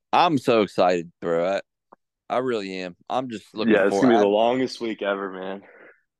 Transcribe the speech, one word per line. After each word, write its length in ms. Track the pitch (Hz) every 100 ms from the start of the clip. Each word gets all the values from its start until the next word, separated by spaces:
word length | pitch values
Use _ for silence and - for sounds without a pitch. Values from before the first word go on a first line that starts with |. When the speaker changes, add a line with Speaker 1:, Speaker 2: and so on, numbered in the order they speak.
| _
Speaker 1:
I'm 260 | 127 151 143
so 240 | - 117
excited, 500 | 98 - 90 90 85 -
bro. 260 | 85 85 87
I, 140 | 98 - _ _ _ _ _ -
I 100 | 120
really 400 | 131 113 98 95
am. 160 | 90 90 -
I'm 200 | 120 131
just 240 | 107 -
looking 200 | 104 113
Speaker 2:
Yeah, 120 | 104 101
it's 100 | 98
Speaker 1:
for-, 60 |
Speaker 2:
gonna 140 | 127 113
be 40 |
the 60 | 101
Speaker 1:
I 40 |
Speaker 2:
longest 520 | 104 117 127 127 -
week 200 | 117 104
ever, 300 | 101 98 98
man. 300 | 92 95 98 - - - _ _ _